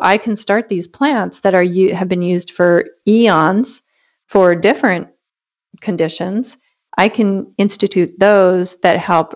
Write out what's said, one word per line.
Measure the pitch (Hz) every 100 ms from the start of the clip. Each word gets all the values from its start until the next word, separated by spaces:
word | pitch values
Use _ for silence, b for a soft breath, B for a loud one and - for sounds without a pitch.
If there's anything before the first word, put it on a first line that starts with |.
I | 180 208
can | 233 208
start | - 208 226
these | 185 175
plants | - 285 254 180 -
that | 196
are | 185
u-, | 180 180 185
have | 175 185
been | 180
used | 175 175 175
for | - 175 175 - - -
eons | 220 233 165 156 196 262 - _ _ _ _ _
for | 202 180
different | 170 190 - 240 175 - _ _ _ _ _ _ -
conditions. | - 175 160 - 170 208 254 - _ _ _ -
I | 202
can | 220 202 196 - -
institute | 196 - 196 190 175 -
those | 196 208 185 185 185 -
that | 180 170
help | 165 175 160